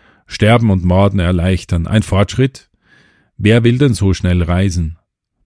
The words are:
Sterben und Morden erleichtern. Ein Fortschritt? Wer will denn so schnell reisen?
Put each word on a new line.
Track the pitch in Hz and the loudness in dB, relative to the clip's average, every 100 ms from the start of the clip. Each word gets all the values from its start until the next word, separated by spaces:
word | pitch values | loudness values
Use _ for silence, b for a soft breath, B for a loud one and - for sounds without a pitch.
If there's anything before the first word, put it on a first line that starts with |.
| b b _ | b b _
Sterben | - 104 120 113 | -2 2 2 2
und | 95 | 0
Morden | 90 92 98 98 | 2 2 2 0
erleichtern. | 85 90 90 92 - 85 82 | -2 0 0 -2 -2 -4 -2
Ein | 107 | -2
Fortschritt? | - 98 104 - 135 - _ b b b b b b - | 0 0 0 0 -4 -4 _ b b b b b b -4
Wer | 104 117 | 0 2
will | 120 127 | 2 2
denn | 143 | 0
so | 104 98 | 2 0
schnell | 87 90 90 | 0 0 -2
reisen? | 82 87 98 87 82 82 _ _ _ _ | 0 0 -2 -2 -6 -8 _ _ _ _